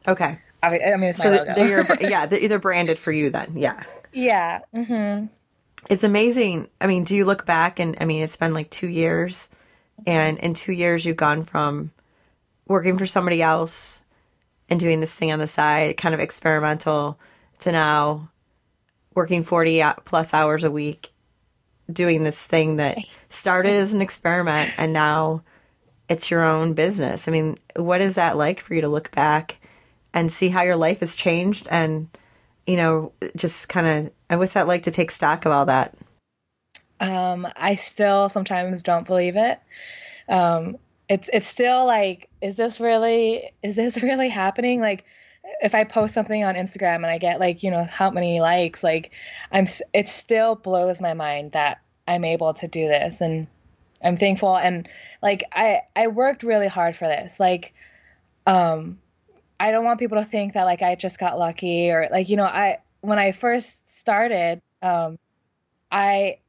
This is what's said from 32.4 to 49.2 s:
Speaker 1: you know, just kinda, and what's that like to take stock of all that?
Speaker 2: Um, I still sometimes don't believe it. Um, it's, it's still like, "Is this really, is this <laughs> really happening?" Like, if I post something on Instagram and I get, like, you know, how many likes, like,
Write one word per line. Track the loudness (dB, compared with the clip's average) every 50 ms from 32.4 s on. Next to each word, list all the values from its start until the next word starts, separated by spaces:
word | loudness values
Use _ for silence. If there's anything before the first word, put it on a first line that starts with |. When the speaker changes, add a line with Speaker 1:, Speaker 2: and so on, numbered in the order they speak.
| _ _ _ _ -2
Speaker 1:
you | 0 0
know, | 2 4 2 2 2 0 -4 _ -10 -10 -10 -6
just | -4 -2 0 0 -2 -2 -2
kinda, | -2 0 2 2 2 0 -2 -6 _ _ _ -2
and | 0 0
what's | 0 2 2
that | 0 2 2
like | 0 0 0
to | -2
take | 0 0 -2 0
stock | 0 0 2 0 0 2 2
of | 2
all | 4 4 4
that? | 4 4 2 2 0 -6 -20 -20 _ _ _ _ _ _ _ _ _ _ _ _ _ _ -20 _ _ _ -6
Speaker 2:
Um, | -4 -4 -2 -2 -2 -2 -2 -4 -6 -10 -8
I | -4 -2 -2 -2
still | -2 -6 -10 -2 0 2 2 4 4 2 2
sometimes | -2 -4 -4 -4 -4 -4 -4 -4 -6 -4
don't | -2 0 0 0 0
believe | 0 0 0 0 0 0
it. | 0 0 0 -2 -6 _ _ -20 -20 -20 -20 -20 -20 -20 -20 -20 -16 -6 0
Um, | 2 2 4 2 2 0 -2 -6 -10 -12 _ _ _ _ _ -2
it's, | -2 -2 -2 0
it's | -2 -2 -2 -2
still | -2 0 2 2 4 4 4
like, | 4 4 2 2 0 -2 -8 -14 _ _ -10
"Is | -8 -8 -4
this | -2 -4 -4 -2 -2
really, | 0 2 2 2 4 2 2 2 2 0 0 -2 -6 -12 _ -8
is | -8 -4 -2
this | 0 -2 -2 -2
<laughs> | -2
really | -2 0 0 0 0 -2
happening?" | -2 0 -2 -2 -2 0 0 0 0 0
Like, | 0 0 -2 -4 _ _ _ -20 -20 _ _ _ -20 -14 -8 -2
if | -2 0 2
I | 2 0
post | 2 2 0 0 0
something | 0 -4 -2 -2 -2 0 0
on | 0 -2
Instagram | -2 -6 -8 -6 -2 0 0 0
and | 0 -2
I | -2 -2 0
get, | 0 0 0 2
like, | 0 0 0 0
you | -2 -2
know, | 0 0 -2
how | -4 -2 0 0 0
many | 2 0 0 0 2 2
likes, | 4 4 4 2 0 -2 -4 -2
like, | 0 0 0 0 -4 -8 -20 -20